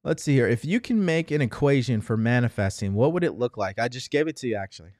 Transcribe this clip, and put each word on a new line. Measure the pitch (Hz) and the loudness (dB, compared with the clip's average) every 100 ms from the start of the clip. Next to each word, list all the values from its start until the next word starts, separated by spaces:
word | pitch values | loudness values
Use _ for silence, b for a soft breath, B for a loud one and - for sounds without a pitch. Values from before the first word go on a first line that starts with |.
Let's | 151 160 | -4 -4
see | - | 2
here. | 139 117 | 2 4
If | 117 | 0
you | 147 226 | 0 -4
can | - 226 | 0 0
make | 185 165 165 | 2 0 0
an | 151 | -2
equation | 123 - 143 139 123 110 | -2 0 2 2 2 -2
for | - 110 | 0 0
manifesting, | 110 123 120 - 98 - 98 | 2 2 2 0 -2 -2 -2
what | 101 139 | 2 2
would | 175 | 2
it | 170 87 | -2 0
look | 120 - | -4 -2
like? | 95 101 | -4 -2
I | 120 | -4
just | 127 - | -4 -2
gave | 143 156 | 0 0
it | 139 | -2
to | 123 | -4
you, | |
actually. | 104 98 - 82 | -4 -6 -14 -20